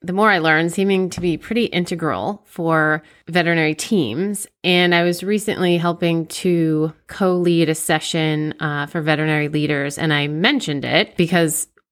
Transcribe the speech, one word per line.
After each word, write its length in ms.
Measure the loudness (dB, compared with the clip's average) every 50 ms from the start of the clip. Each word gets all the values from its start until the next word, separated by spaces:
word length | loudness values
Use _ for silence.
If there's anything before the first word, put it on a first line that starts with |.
the 120 | -8 -4 0
more 180 | 2 2 4
I 60 | 2
learn, 320 | 2 4 2 2 2 2 0
seeming 400 | 0 0 0 2 2 2 0 -2
to 100 | -4 -4
be 180 | -2 -2 -2
pretty 280 | -2 -4 -4 -2 -2 -2
integral 800 | 0 0 -2 -2 -2 -4 -4 -4 -4 -2 -2 -4 -6 -6 -8 _
for 580 | _ -8 -4 0 2 2 2 2 2 0 -2 -4 -10 _ _ _
veterinary 480 | -4 -2 0 2 2 2 2 2 0 0
teams. 720 | -2 -4 0 0 0 0 0 -2 -2 -2 -4 -4 -6 -10 -14 _ _ 0
And 320 | 2 4 4 4 4 4
I 80 | 2 2
was 220 | 2 0 -2 -2
recently 500 | -2 -2 -2 -2 -2 -2 0 2 2 2
helping 520 | 2 0 -2 -2 0 0 0 0 0 -2
to 640 | -4 -8 -4 -2 0 2 2 2 2 2 0 0 -2 -4 _ _
co-lead 600 | -12 -4 0 0 2 2 2 2 2 4 2 2
a 80 | 2 0
session, 800 | -2 -2 -2 -2 -2 -2 -2 -2 0 0 0 0 -2 -2 -4 -6 -4
uh, 240 | -4 -4 -2 -2 -4
for 160 | -4 -4 -4
veterinary 480 | 0 0 0 0 2 0 0 0 0 -2
leaders, 480 | -2 -2 0 0 -2 -2 -2 -4 -4
and 160 | -2 -2 0 0
I 140 | 0 0
mentioned 580 | -2 -2 0 0 0 0 0 -2 -4 -4 -4 -2
it 320 | 0 0 0 0 0 0
because 500 | -2 0 2 2 2 2 2 0 -4 -8 -8 _ _ _ _